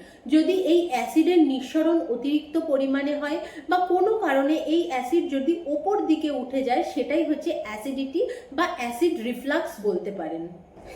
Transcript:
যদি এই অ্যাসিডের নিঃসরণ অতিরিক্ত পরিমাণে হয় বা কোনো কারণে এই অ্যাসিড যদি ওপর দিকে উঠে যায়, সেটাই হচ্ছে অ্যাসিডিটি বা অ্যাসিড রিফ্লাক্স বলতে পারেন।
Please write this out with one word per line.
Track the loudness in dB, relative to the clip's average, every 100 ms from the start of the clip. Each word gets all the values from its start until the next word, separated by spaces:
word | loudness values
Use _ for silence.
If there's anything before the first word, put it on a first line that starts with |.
| -14 -14 2
যদি | 2 4
এই | 2 4 4 4
অ্যাসিডের | -2 0 2 6 6
নিঃসরণ | 6 2 -2 0 2 2 0
অতিরিক্ত | -4 0 -2 0 -4
পরিমাণে | 0 0 2 0 0 -2
হয় | -2 -4 -6 -12 -2
বা | 0
কোনো | 2 2 4 2
কারণে | 2 2 2
এই | 0 2 0 0
অ্যাসিড | -2 0 0 2
যদি | -2 0 -2 -2
ওপর | -2 0 0 2
দিকে | 0 0
উঠে | -4 -2 -2
যায়, | 0 0
সেটাই | 0 -2 0 0
হচ্ছে | 0 -2 -2 -4
অ্যাসিডিটি | -6 -8 -6 -4 -4 -2 -2 -4 -10
বা | -2 -2 -2
অ্যাসিড | -6 0 0 0
রিফ্লাক্স | -4 -4 -2 -2 -2 -4 -2
বলতে | -2 -4
পারেন। | -6 -6 -6 -10 -14 -20 -20 -18